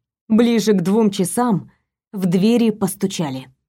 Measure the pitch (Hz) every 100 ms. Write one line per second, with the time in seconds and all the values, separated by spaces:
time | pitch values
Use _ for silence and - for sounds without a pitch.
0 | _ _ - 220 240 233 190 196 175 214
1 | 214 202 175 - 247 180 - _ _ _
2 | _ 208 180 175 208 240 226 208 185 -
3 | 190 - 151 131 131 _